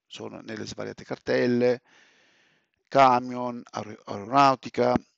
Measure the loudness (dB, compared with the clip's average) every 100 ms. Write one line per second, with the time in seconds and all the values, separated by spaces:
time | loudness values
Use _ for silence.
0 | _ -16 -16 -16 -14 -12 -12 -10 -12 -12
1 | -12 -10 -4 0 2 2 2 0 -6 _
2 | _ _ _ _ _ _ _ _ _ 4
3 | 6 4 0 -8 -10 -10 -12 -12 -12 -14
4 | -12 -10 -2 4 4 4 -2 0 0 0
5 | -4